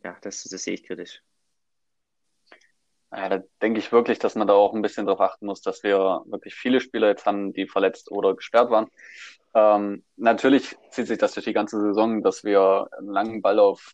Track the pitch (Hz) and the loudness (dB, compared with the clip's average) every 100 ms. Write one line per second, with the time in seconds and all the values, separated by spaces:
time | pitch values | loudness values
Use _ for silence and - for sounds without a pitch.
0 | 92 87 104 - - 95 - 92 - 90 | -18 -16 -16 -14 -14 -12 -10 -10 -10 -14
1 | 87 - _ _ _ _ _ _ _ _ | -14 -20 _ _ _ _ _ _ _ _
2 | _ _ _ _ _ - _ _ _ _ | _ _ _ _ _ -20 _ _ _ _
3 | _ - 95 95 - _ 110 110 - 117 | _ -10 -6 -6 -8 _ -4 -2 0 2
4 | 120 117 104 110 101 101 101 110 104 - | 2 0 -4 -2 4 4 4 0 -4 -4
5 | 101 98 95 - 101 95 - - 104 98 | -2 0 0 -2 -12 -10 -8 -6 -2 0
6 | 95 90 - 101 - - 127 127 127 117 | 0 -2 -6 -14 -14 -8 -2 0 -2 0
7 | 107 101 - 101 98 95 95 101 95 - | 0 2 -2 -4 -4 -6 -6 -2 -2 -2
8 | - 101 95 95 - 117 123 110 110 _ | -8 -2 0 -2 0 2 2 2 -2 _
9 | - - - - _ 113 107 104 101 101 | -20 -20 -20 -20 _ 4 4 4 0 -8
10 | _ - 117 113 135 135 - - _ - | _ -2 0 2 4 2 0 -12 _ -8
11 | 117 110 104 - 110 107 107 110 104 104 | -6 -2 -2 -2 -4 -4 -4 -2 -2 2
12 | 113 110 - - 107 101 95 98 - - | 0 0 -2 -2 0 4 4 2 -2 -10
13 | 98 98 110 113 98 107 101 95 - | -8 -6 -4 -2 0 4 4 2 -8